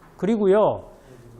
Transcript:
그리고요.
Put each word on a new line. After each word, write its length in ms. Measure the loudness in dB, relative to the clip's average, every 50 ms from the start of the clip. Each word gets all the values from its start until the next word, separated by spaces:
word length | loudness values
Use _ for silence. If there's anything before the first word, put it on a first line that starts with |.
| -20 -20 -14
그리고요. 720 | -8 -4 -4 -2 0 2 2 2 2 2 0 -2 -4 -10 -18 -20 -20 -20 -20 -20 -20 -20 -20 -20 -20